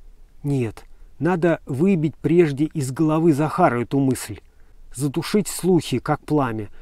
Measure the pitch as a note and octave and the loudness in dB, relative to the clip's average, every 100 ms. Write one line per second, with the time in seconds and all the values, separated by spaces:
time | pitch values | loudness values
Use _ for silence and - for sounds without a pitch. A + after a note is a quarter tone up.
0 | - - - - C#3+ C#3 A2+ - - - | -20 -20 -20 -8 -2 -2 -2 -8 -18 -20
1 | - - D3+ F3+ E3+ D#3 - B2+ F#3+ F#3 | -18 -4 -2 0 0 0 -4 0 2 2
2 | D3+ - - E3+ D#3+ C3+ D#3 D#3+ C3 C3 | 0 -2 2 4 4 0 -4 -4 -4 0
3 | D#3 D#3 E3+ C#3 D3+ - E3+ A#2+ A#2 C#3 | 0 4 4 4 2 2 2 2 0 0
4 | C3+ A#2+ - G2 - - - - - - | 0 -2 -6 -14 -18 -20 -20 -20 -16 -6
5 | C#3+ D3 - G#3+ - - F3 F3 - A#2+ | -6 -4 -2 -2 -2 -2 2 2 2 -4
6 | - C#3+ - D3+ C3 A2 G#2 - | -2 -4 -2 0 0 -4 -10 -14